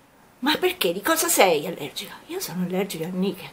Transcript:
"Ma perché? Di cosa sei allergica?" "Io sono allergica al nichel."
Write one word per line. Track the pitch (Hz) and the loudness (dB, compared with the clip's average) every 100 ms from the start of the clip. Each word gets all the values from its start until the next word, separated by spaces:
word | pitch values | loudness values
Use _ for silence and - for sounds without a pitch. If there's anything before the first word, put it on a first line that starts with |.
| _ _ - _ | _ _ -20 _
"Ma | 262 - | 0 2
perché? | 359 - 175 | 0 2 0
Di | 180 | 0
cosa | 311 320 349 | 0 2 2
sei | 320 190 151 170 | 6 6 4 0
allergica?" | - 143 - 190 - - | -6 -8 -10 -12 -16 -10
"Io | 359 | -8
sono | - 175 | -6 -4
allergica | 175 185 202 165 160 | -2 0 -2 -4 -6
al | |
nichel." | 185 196 175 - | -2 -2 -2 -12